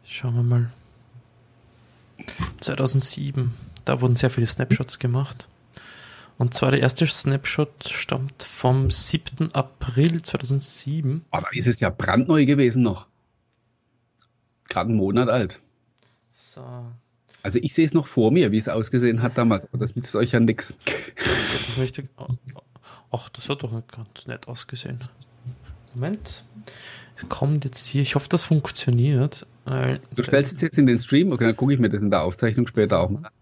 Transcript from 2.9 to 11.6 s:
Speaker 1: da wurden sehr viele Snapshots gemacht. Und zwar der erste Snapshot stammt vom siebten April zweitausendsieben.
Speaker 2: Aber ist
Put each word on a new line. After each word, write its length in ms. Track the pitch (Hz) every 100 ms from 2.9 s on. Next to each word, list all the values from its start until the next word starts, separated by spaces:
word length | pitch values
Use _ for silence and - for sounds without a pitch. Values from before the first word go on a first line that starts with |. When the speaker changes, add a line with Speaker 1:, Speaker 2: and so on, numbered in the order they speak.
| 135 - - 143 135 123 117 - -
Speaker 1:
da 160 | - 131
wurden 160 | 123 120
sehr 140 | 131
viele 180 | - 117
Snapshots 520 | - 123 - 127 -
gemacht. 500 | 127 123 139 - - _ _ - - - - - - -
Und 160 | 123
zwar 180 | - 131
der 80 | 135
erste 260 | 127 123 160
Snapshot 840 | - 139 139 - - 147 _ -
stammt 540 | - - 135 135 -
vom 460 | - - 131 131 131
siebten 600 | - - 165 - - 160
April 680 | 143 - _ 131 123 160 165
zweitausendsieben. 1040 | - - 127 139 139 - 139 156 139 156 -
Speaker 2:
Aber 220 | - 95
ist 140 | -